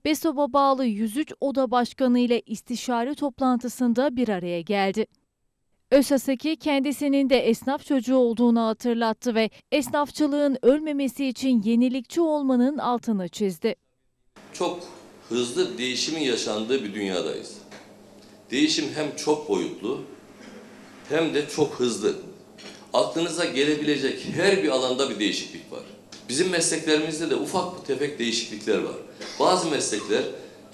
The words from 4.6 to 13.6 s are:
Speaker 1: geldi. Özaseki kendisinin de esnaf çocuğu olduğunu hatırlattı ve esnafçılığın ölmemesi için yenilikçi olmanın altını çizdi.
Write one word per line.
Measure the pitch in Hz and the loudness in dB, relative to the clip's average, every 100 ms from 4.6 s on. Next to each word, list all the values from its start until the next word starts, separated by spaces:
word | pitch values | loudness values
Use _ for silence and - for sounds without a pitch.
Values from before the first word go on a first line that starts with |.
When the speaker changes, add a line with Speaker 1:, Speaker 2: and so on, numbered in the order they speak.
Speaker 1:
geldi. | 165 202 196 202 214 _ _ _ _ _ _ _ _ | -2 0 2 0 -4 _ _ _ _ _ _ _ _
Özaseki | 285 262 277 - 262 302 320 | 6 6 2 2 -2 -2 -2
kendisinin | - 277 269 269 285 277 269 | 0 2 0 0 2 2 4
de | 254 | 4
esnaf | 214 226 - 294 - | 4 2 0 -4 0
çocuğu | 277 233 262 | 0 4 4
olduğunu | 240 220 240 233 226 | 4 4 4 4 2
hatırlattı | 214 247 233 226 220 247 220 | 0 -2 0 0 0 0 0
ve | 220 - _ | 0 -2 _
esnafçılığın | 302 247 294 285 - 302 285 285 262 | 0 0 0 0 0 0 2 2 4
ölmemesi | 226 294 311 285 269 - 269 | 4 4 2 -2 -2 -2 -4
için | 233 262 240 | -2 0 2
yenilikçi | 202 233 247 262 240 339 | 2 2 2 0 -4 0
olmanın | 330 302 269 254 254 294 | 2 2 2 2 2 0
altını | - 240 233 202 175 | -2 -2 -2 -4 -4
çizdi. | - 202 170 | -4 -4 -2